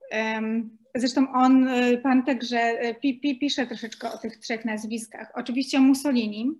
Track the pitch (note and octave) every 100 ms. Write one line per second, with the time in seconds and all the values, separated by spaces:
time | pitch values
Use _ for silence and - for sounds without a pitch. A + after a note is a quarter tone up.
0 | - A3 A3 A3 A3 A3+ A3 - _ B3
1 | B3+ D4 C4+ B3+ C4 C4 C4 B3 B3 A#3+
2 | C4+ B3+ B3+ A#3 A#3+ A#3+ A#3 A3+ A#3 A3+
3 | C#4+ B3 D4 B3 C#4+ C#4 A#3+ A3 A3 -
4 | A#3 A3 A3+ - - A3+ A#3 G#3+ G#3+ A3+
5 | - - - B3 B3 B3 C4+ C#4 C4 C4+
6 | D4 A#3+ G#3+ G#3+ B3+